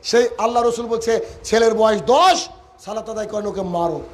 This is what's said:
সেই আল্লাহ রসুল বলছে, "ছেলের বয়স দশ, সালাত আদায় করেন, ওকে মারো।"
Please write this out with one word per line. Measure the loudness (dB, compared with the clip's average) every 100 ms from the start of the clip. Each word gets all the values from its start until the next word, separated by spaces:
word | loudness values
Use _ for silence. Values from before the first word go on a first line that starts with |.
সেই | 2 2 2 0
আল্লাহ | 0 2
রসুল | 0 -2 -4
বলছে, | -4 -2 -2 -4 -12
"ছেলের | -2 2 2
বয়স | 4 2 2
দশ, | 2 4 6 4 -2 -16 -20 -20 -10
সালাত | -10 -8
আদায় | -8 -6
করেন, | -4 -4
ওকে | -4
মারো।" | -4 -2 -2 -4 -10